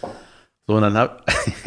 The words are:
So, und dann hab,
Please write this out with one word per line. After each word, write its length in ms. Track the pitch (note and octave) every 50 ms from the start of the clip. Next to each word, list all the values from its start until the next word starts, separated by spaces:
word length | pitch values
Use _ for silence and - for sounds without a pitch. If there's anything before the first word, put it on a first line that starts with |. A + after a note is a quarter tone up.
| - - - - - - - - _ _ _ _ _
So, 80 | - G#2+
und 60 | G#2+
dann 160 | G#2 G#2 G2+
hab, 280 | A2 A#2+ - - - - - - - - - - - -